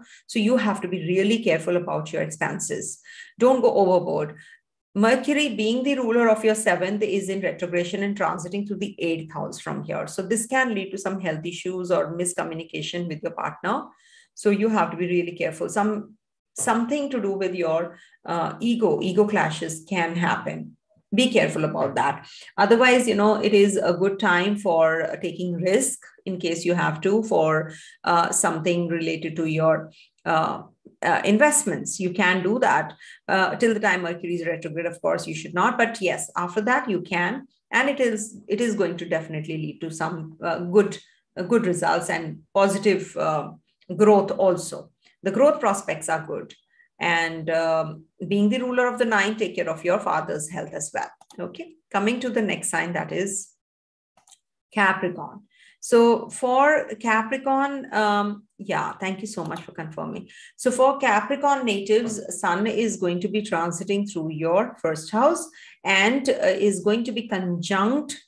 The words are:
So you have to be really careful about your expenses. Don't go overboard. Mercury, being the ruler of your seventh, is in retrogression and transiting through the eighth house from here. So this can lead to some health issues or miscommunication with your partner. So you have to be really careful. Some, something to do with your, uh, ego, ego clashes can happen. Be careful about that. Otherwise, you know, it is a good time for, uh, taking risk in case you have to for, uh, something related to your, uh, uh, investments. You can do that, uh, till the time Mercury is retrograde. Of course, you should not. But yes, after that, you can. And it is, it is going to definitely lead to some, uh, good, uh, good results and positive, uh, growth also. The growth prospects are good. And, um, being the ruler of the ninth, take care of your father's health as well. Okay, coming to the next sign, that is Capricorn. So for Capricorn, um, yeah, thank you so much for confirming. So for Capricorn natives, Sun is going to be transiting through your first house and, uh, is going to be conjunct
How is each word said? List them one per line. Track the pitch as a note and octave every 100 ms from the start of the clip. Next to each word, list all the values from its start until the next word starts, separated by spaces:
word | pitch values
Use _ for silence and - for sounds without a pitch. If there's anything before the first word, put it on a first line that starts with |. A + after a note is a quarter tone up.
| - - -
So | A3+
you | G#3+ B3
have | G#3 G3
to | F3+
be | F#3 E3
really | F#3+ G3+ A3+
careful | G#3 D#3+ F3+ F3
about | E3+ D3+ D#3
your | D#3+
expenses. | D#3 - D#3 - - - - - - - - -
Don't | B3 C4
go | A3+
overboard. | G3+ F#3 F3+ D#3 D#3 D3+ - - - _ _ _ G3+
Mercury, | A3+ C4 C#4+ D4 D4
being | G#3 G#3+ B3+
the | C4+ C4
ruler | A3+ A#3+ A#3
of | G#3+
your | A3 G#3+
seventh, | G3+ E3+ F#3 G#3
is | G#3+ G3 F3+
in | F#3+
retrogression | F3+ - F3 F3 F3 G3+
and | G3+ G3+
transiting | - F3+ F3 G3+ G3+
through | F#3+
the | G3+ -
eighth | E3 E3 D#3+
house | D3+ - -
from | D#3+ C#3
here. | D3+ - D3+
So | -
this | F3+ A3+ -
can | C4 B3
lead | G3 F#3
to | F#3+
some | F#3+ F#3+
health | F3 D#3 E3+
issues | E3+ F3+ F#3 F3+
or | E3+ D#3 E3+
miscommunication | F3 - E3 D#3+ E3 D#3 D#3 F3 F3
with | D#3
your | E3
partner. | - D3 - F#3 C4+ - _ _ - _
So | - G#3
you | G3+ A3
have | G#3+ E3
to | E3+
be | F3
really | F3 E3+ F3
careful. | D#3+ D#3+ E3+
Some, | G3+ G#3 G#3+ - - _ _ _ -
something | A#3+ A3+ A#3 D4 C#4
to | B3
do | G3
with | F#3+ F#3
your, | F3+ D#3+ E3 F3 - _ _ -
uh, | E3+ D#3+ -
ego, | A#3 A#3 F#3+ D3
ego | F#3 G3 G#3
clashes | G3 D3+ - D#3+ - -
can | F#3 E3 F3
happen. | F3 - - D#3+ - - _ _ _
Be | G#3 C4
careful | - D#3 D#3
about | D3+ D#3 C#3 B2+
that. | C3+ - - - - -
Otherwise, | G3+ A#3 B3+ B3 A#3+
you | G3+
know, | G#3 G#3+
it | G#3+
is | G3+ G3+ G3
a | F3
good | F3 G3 G3
time | G3+ F3 G3 G#3
for, | G3+ E3 D#3+ D#3+
uh, | D#3 D#3
taking | E3+ D#3 F3+
risk | E3+ F#3 A#3 C4 - - _
in | G3 F3+
case | E3+ E3+
you | F3
have | F3 D#3 D#3
to | G3 A3
for, | A3 E3 D#3 D#3 D#3+ - - -
uh, | - E3+ E3
something | - F3 D#3+ F3+ F3 E3
related | E3+ D#3+ D#3+ D#3+
to | D#3+ D#3+
your, | D#3 D#3+ D#3 - - _ _
uh, | E3 D#3+ D#3+ - - _ - _
uh, | - -
investments. | G3 G#3 D4 D4 F#3 D3+ - -
You | F3+
can | F3+ F3+ F#3
do | F#3 A#3+
that, | A#3+ D3+ D#3 - - - -
uh, | F#3+ F3+ D3+
till | A#3
the | G#3
time | G#3 F3+
Mercury | E3+ F3 E3+ F3
is | E3
retrograde. | D#3+ E3 D#3 E3+
Of | E3+
course, | E3 E3 D#3+
you |
should | D#3 E3
not. | F3 A3+ B3
But | A3+ A3
yes, | F3+ C#3+ - F3
after | F3 G#3
that, | A3 C4+ C4+
you | F3
can. | F3+ F3 F3+ C4+ - _ _
And | A#3+ C#4
it | C#4
is, | A#3+ G#3+ - - -
it | G#3+
is | A#3 G3+
going | E3+ F3
to | F3
definitely | D#3+ D#3+ D#3 D#3 D#3+
lead | D3+ -
to | E3
some, | D#3+ D#3+ E3 D#3+ D#3+
uh, | E3+ E3
good, | F3 G3+ - - - _ _ F3+
uh, |
good | F3+ A#3 F3+
results | E3 E3 E3+ E3+
and | E3 D#3+ D#3 _
positive, | G3 G3 G3 G#3 F3 - E3
uh, | D#3 D3+ - - _ _ - F3
growth | G#3+ G3+ -
also. | - F#3+ F3 - - - _ _ _
The | F#3+
growth | A3 D4 D4+
prospects | G#3+ G3 - D#3 E3
are | D#3+
good. | D#3 C3+ D3+ - _ _ _ -
And, | E3+ E3 E3 E3 D#3+
um, | E3 E3 D#3+ D#3 D#3 - - F3
being | G3+ G#3
the | B3
ruler | B3 B3 B3
of | A#3+
the | A#3
ninth, | G#3 G3+ G#3+
take | F#3 F3
care | D#3+
of | D#3+
your | F3 G3+
father's | F3+ D#3 D#3+ D3+ -
health | F3+ -
as | D#3+ -
well. | - - - - -
Okay, | F3+ - E4+ - _
coming | G3 G#3+ B3
to | B3+
the | A3+
next | G3+ D#3+ -
sign, | E3 E3+
that | E3+ D#3+
is | E3 G3+ - - _ _ _ _ _ _ _ _ - _ _ _
Capricorn. | G#3+ F#3+ F#3 F3+ E3+ C#3 - - _ _ _
So | - A#3 A#3 A#3 A3+
for | - B3 B3+ D4 D#4 - G#3+
Capricorn, | A3+ A3 A3 C4+ C4+ C4+ C#4 C#4 -
um, | G#3+ G#3 G#3 G#3 G#3 - -
yeah, | F#3+ D#3 - -
thank | F#3+ F#3+
you | G#3
so | F3+
much | D#3+ E3+
for | -
confirming. | - D#3+ D#3+ D#3+ - - - - -
So | B3+
for | B3 C4+ C4+
Capricorn | A#3+ G#3 A3+ C#4 C#4+ C4+
natives, | A#3 G3+ G3 G#3+ A#3 G#3 - -
Sun | F#3+ F3+ A3
is | G#3+ A3+ F3+
going | F3+ F3
to | F3+
be | G#3
transiting | G#3 E3+ E3+ E3+ F#3 G3+ G3+
through | E3+ D#3
your | D#3 E3 F#3+ B3 -
first | D#3+ D#3 -
house | G#3+ C#4+ E4+ - - - -
and, | F#3+ F#3+ G#3+ C4+ C4+
uh, | - F#3+
is | G3 G3+ F#3
going | G#3 A#3
to | A#3
be | A3 -
conjunct | F#3+ F3+ F3 - G3 G#3+ C#4+ D4 -